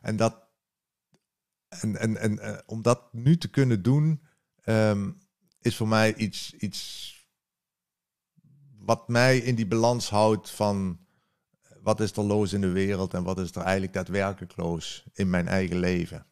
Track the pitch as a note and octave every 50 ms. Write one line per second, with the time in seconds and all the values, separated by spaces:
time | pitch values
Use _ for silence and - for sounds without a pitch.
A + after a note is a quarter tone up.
0 | - - G#2+ G#2 A2+ A2+ - - _ _ _ _ _ _ _ _ _ _ _ _
1 | _ _ _ _ _ _ _ _ _ _ _ _ _ _ - - - A2 G2+ -
2 | A2+ A2+ A2 G2 A2 G#2+ G#2+ G2+ G#2+ G#2+ G#2 F#2 - - A2 A2+ G#2+ A2+ A#2+ -
3 | _ _ - A2+ A#2+ C#3 E3+ E3+ - - - C#3+ C3+ B2+ A#2 G2+ F2+ B2 C3+ D3
4 | D3+ D#3+ D#3+ C#3+ _ _ _ _ _ _ _ _ _ - A2 A2 A2 G#2+ G#2 G2+
5 | G2+ F#2+ - - _ _ _ _ _ _ _ _ _ B2 - - A2+ A2 A2 A2
6 | A2 A2 A2 - G#2+ G2 - - - - - - - G2+ - - - - - -
7 | - - - - _ _ _ _ _ _ _ _ _ _ _ _ _ _ _ _
8 | _ _ _ _ _ _ _ _ _ _ _ _ - - B2+ G#2+ G2+ - A#2 -
9 | - - A#2+ A#2+ B2 C3 C3 B2+ A#2 B2+ B2 A2 A2+ F#2 A2+ A2+ A2+ A#2+ B2 A#2+
10 | - - G#2+ G#2 G#2+ G#2+ A2 F#2 - - - - G#2+ G#2 G2+ G2 F#2+ F#2 F2 E2
11 | _ _ _ _ _ _ _ _ _ _ _ _ _ _ - - F#2+ G#2+ G#2+ -
12 | A2 F#2+ - - G2+ G2+ G#2 G#2+ G#2 F2+ G2+ G2+ G2 F#2 F2+ F#2+ G2 G2 G2+ F#2
13 | F#2+ F2 - F2+ F2 F#2 F#2+ F#2 F#2 E2 - F2+ E2+ F#2 F#2+ G2 F#2+ F2+ - F#2+
14 | F2+ D#2+ F2+ G2 G2 G2 F#2+ - F2+ E2 - - E2+ E2+ E2+ D#2+ - - - -
15 | _ - _ - G2+ F#2 F2+ F2+ F2 F2 F#2+ F#2+ F#2+ E2+ F2+ F2+ F2+ F2+ F2+ F2
16 | E2+ - D#2+ C#2+ - _